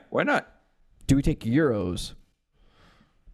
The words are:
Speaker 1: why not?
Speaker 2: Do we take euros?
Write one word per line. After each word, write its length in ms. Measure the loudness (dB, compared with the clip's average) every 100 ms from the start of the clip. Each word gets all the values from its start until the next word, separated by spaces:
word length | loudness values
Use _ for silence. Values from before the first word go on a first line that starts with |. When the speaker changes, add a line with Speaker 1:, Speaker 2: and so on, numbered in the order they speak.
| -4
Speaker 1:
why 140 | -2
not? 280 | 0 0 -4 _ _ _ _ _ 2
Speaker 2:
Do 100 | 2
we 60 |
take 240 | 2 -2 0
euros? 680 | 2 2 0 -2 -4 -8 -14 _ _ _ _ _ _ -20 _ _ _ -20